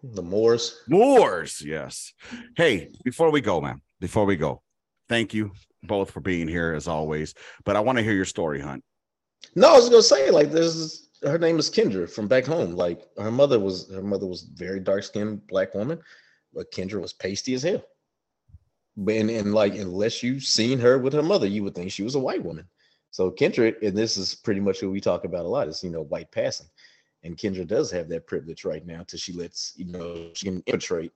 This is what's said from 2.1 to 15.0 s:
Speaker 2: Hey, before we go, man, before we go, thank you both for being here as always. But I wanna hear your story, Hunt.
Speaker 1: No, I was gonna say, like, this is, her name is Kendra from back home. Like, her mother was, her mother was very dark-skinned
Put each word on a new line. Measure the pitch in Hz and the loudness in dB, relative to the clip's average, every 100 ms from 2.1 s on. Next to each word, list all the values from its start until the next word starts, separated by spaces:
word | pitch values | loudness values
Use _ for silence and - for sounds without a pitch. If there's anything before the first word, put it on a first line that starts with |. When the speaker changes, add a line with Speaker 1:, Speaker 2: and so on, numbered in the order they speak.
| _ - - - - | _ -18 -18 -12 2
Speaker 2:
Hey, | 165 98 73 - | 2 2 -4 -8
before | - - 165 | -8 2 4
we | 147 | 4
go, | 104 87 | 2 0
man, | 71 62 _ _ | -2 -8 _ _
before | 87 117 101 | -4 2 2
we | 92 | 2
go, | 76 65 _ _ _ _ _ | 0 -4 _ _ _ _ _
thank | 117 110 | -2 0
you | 110 104 92 _ _ | -2 -6 -8 _ _
both | - 104 98 | -4 -2 -2
for | - | -4
being | 85 87 82 | -4 -2 -2
here | 85 85 | -2 -2
as | 78 80 | -4 -4
always. | 78 78 78 78 - - - | -4 -4 -4 -6 -12 -20 -10
But | - 101 | -2 0
I | |
wanna | 110 127 | 2 0
hear | 110 | 0
your | 98 92 | 0 -2
story, | - 82 69 | -2 -4 -4
Hunt. | 71 67 _ _ _ _ _ _ - - | -8 -12 _ _ _ _ _ _ -8 6
Speaker 1:
No, | 269 | 10
I | 302 | 10
was | 240 | 10
gonna | 240 | 8
say, | 214 190 269 | 8 4 6
like, | 170 147 | 4 4
this | 156 165 | 2 0
is, | 160 156 - _ _ | -2 -8 -12 _ _
her | 147 165 | -2 0
name | 165 165 | 2 2
is | - | 0
Kendra | - 214 95 82 | 2 0 0 -6
from | - 104 | -6 0
back | 131 | 2
home. | 127 160 101 87 | 2 -2 -2 -2
Like, | 90 85 - - | -2 -2 -12 -10
her | 104 | -4
mother | 120 143 120 | 2 4 4
was, | 98 92 - | 2 -4 -8
her | 95 | -10
mother | 98 98 95 | -6 -4 -4
was | 87 | -8
very | - 71 90 98 | -14 -14 -8 -6
dark-skinned | 95 98 | -2 -2